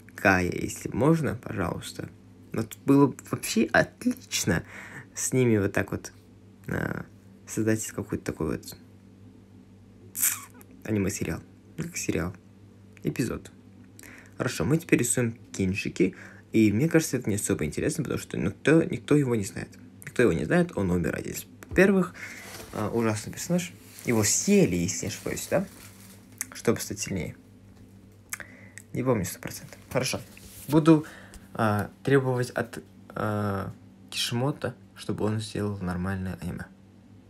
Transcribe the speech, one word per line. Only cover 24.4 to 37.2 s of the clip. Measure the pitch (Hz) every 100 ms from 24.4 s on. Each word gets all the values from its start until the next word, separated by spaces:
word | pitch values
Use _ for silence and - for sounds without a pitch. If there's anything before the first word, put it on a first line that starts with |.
| - 202 139 87
если | 87 - -
не |
ошибаюсь, | - - - -
да? | 170 202 - - - - - - - -
Чтобы | - - -
стать | - 101
сильнее. | - 95 - - - - - - - - - - - - - - - - -
Не | 127
помню | 127 110 -
сто | -
процентов. | - - - - -
Хорошо. | 131 - - - - - - -
Буду, | 156 156 151 - - - - -
а, | - 110 104 - -
требовать | - 139 127 123 120
от, | - - - - - -
а, | - 107 104 104 98 101 - - - -
Кишимото, | - - 120 139 147 101 - - -
чтобы | - - 107
он | 107
сделал | 107 104 104 101
нормальное | 90 90 90 95 92 87
аниме. | 87 - - - - - - -